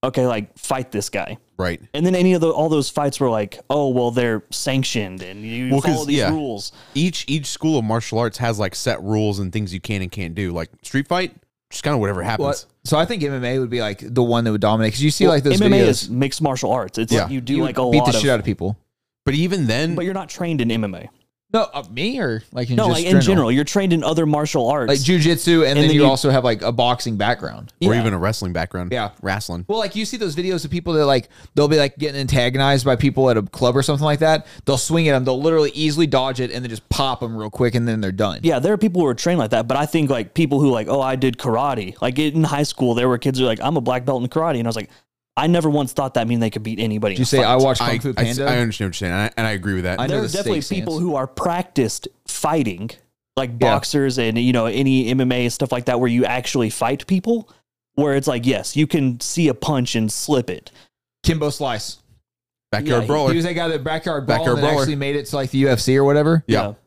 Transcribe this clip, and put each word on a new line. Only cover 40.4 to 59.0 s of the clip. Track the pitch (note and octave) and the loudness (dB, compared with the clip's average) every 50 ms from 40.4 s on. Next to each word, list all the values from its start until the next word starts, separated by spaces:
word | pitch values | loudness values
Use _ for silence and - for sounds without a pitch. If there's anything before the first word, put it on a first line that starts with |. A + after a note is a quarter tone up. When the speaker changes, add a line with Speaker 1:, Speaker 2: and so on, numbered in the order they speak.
| E3+ C#3+ C#3 C#3 | 0 2 2 2
Speaker 1:
who, | D3 C#3 | 4 4
like, | B2+ A2+ A2 D2+ | 2 2 0 0
"Oh, | A2+ C#3 | 0 0
I | C3+ C3 C3 | 0 0 -2
did | C3 B2+ C3 B2 - | 0 0 -2 -2 -2
karate." | - C3+ A2+ A#2+ C3 C#3+ C3+ A#2+ G2+ F#2 - - | -4 -2 0 0 0 0 -2 -4 -6 -8 -8 -4
Like, | - A#2+ B2+ C3+ | -4 -2 0 0
in | D#3 D3+ C#3+ D#3+ D#3 | -2 0 2 0 0
high | C#3+ D3 C#3+ D3 | 2 2 0 -2
school, | - - - C3 B2 A#2 | -2 -2 -2 0 0 2
there | A#2 B2 B2+ | 2 2 2
were | B2 A#2+ | 0 0
kids | - C#3 C3 B2+ | 0 -2 0 2
who | C3 | 2
were | B2 | 0
like, | A2 G#2+ - | 0 0 -2
"I'm | C3 E3+ D3+ | -2 -2 0
a | |
black | A#2+ B2 B2+ B2+ B2 | 0 0 -2 -2 -2
belt | C3 C3+ B2+ A#2+ | -2 -2 -2 -2
in | B2+ | -2
karate." | - D#3+ D#3+ E3+ D3+ A#2+ | -2 -2 -2 0 -2 -2
And | A#2 A#2 | -2 -2
I | |
was | A2+ | -4
like, | A2+ G#2 - _ _ _ _ _ _ _ _ _ - | -4 -8 -12 _ _ _ _ _ _ _ _ _ 0
I | C#3 D#3+ | 2 4
never | F3 E3+ D#3 D#3 | 4 4 2 2
once | D3 D3 C#3+ B2 | 2 2 0 0
thought | - - C#3+ C3 - | -2 -4 -4 0 0
that | B2+ A#2 A2+ | -2 0 2
mean | A#2+ A#2 | 0 2
they | A#2 A2 | 0 0
could | G#2 G#2+ G#2+ | -2 -4 -6
beat | A2+ A2+ G2 | -6 -6 -4
anybody | A2+ A2+ G#2+ G#2+ G#2+ G#2+ F#2+ | -2 -2 -2 0 -2 -2 0
Speaker 3:
Did | F#2 | 0
you | B2+ | 0
Speaker 1:
in | |
a | A#2+ | 2
Speaker 3:
say, | - C3+ | 2 2
"I | B2 G#2+ B2 C3 | 4 4 4 4
Speaker 1:
fight. | C3+ | 4
Speaker 3:
watched | C3+ B2+ - | 4 2 2
Kung | A#2+ A#2+ | 0 -2
Speaker 2:
I, | A#2 A#2 | -2 -2
Speaker 3:
Fu | A2+ C#3 B2 | -2 -4 -2
Speaker 2:
I | G#2 | 0
s-, | B2+ A#2 A#2+ B2+ | -2 -2 0 -2
Speaker 3:
Panda"? | C#3 C#3 B2 | -2 0 0
Speaker 2:
I | B2 | 0
understand | A#2+ A2+ G#2+ - G#2+ F#2+ | 0 -2 -2 -2 -4 -4
what | E2+ - | -4 -4
you're | G2+ F2+ | -4 -2
saying. | E2+ | -2
I, | F#2+ G#2 A2 - | -2 -2 -2 -2
and | - A2+ | -2 -2
I | A2+ | -2
agree | G#2+ G2 F2 G#2 G2 | -2 -4 -2 -2 -2
with | F#2 F2+ | -2 -2
that. | F2+ F2+ F#2+ | -2 -2 -2
Speaker 3:
I | B2 C3+ | -2 -2
know | C#3+ | -2
Speaker 1:
There | C#3 | -2
Speaker 3:
the | - A2+ | -2 -2
Speaker 1:
are | |
definitely | - F#3+ G3+ - G3+ D#3+ | -4 -4 -2 -2 -2 -2
Speaker 3:
steak | C#3 - G3+ F#3+ | -2 -4 -6 -4
Speaker 1:
people | - E3+ D#3+ | -4 -4 -2
Speaker 3:
stance. | D#3 F3 | -2 -2
Speaker 1:
who | F3+ D3+ | -2 -2
are | C#3 C3 C3 | -2 -4 -6
practiced | - - - F3+ E3+ F3 F3+ - _ - B2+ G#2+ - - - - _ _ _ | -6 -6 -4 -2 -2 -2 -4 -4 _ 0 0 0 -2 -6 -10 -14 _ _ _
fighting, | - - - - D3+ D3+ E3 C#3 A2 F#2 E2+ G2+ A2+ - - _ _ _ _ _ _ _ | -12 -12 -4 -2 0 0 0 0 -2 -4 -6 -10 -12 -12 -14 _ _ _ _ _ _ _
like | - C3+ B2 | -4 -4 -4
Speaker 3:
Yeah. | A#2 A#2 B2+ A#2+ A2 | -2 0 2 2 2
Speaker 1:
boxers | - - - - D3 C#3 C3+ B2 C3 | 2 0 0 0 2 2 2 2 0
and, | A#2+ A2+ A2 A#2 | 0 2 2 2
you | A#2+ B2 B2+ | 2 4 4
know, | B2 A2+ A2+ | 2 2 0
any | G#2 A#2 C#3 C3+ C3+ C3 B2+ A2 | 0 0 2 4 4 2 2 2
M | B2+ C3 | 2 2
M | B2+ B2 B2 | 2 2 2
A | B2 B2 A#2+ | 2 0 -2
stuff | A#2 - C#3 B2+ - | 0 -2 -2 -2 -2
like | B2 A#2+ - | -2 0 0
that, | B2+ A#2+ | 0 2
where | B2+ B2 | 2 2
you | A#2 B2 B2+ | 4 2 2
actually | - A#2+ B2+ A#2+ - - C#3 A#2 A2 | 2 0 -2 -4 -2 0 0 0 0
fight | - - - A#2 C#3 C#3+ - - | 0 -2 -2 -2 -2 -4 -2 0
people, | F#3+ F#3 F3+ A3+ A#3 A#3 G#3+ _ _ _ _ _ _ _ _ _ _ | 0 0 2 0 -2 -2 -2 _ _ _ _ _ _ _ _ _ _
where | - D3 D3+ C3+ | -2 0 2 2
it's | C#3 C3+ D#3 | 0 0 0
like, | C3+ A#2+ A#2 | -2 0 2
yes, | B2+ C3 G#2 - - - D3 | 0 0 0 -2 -4 0 0
you | D3+ C#3+ | 0 2
can | - E3 | 2 2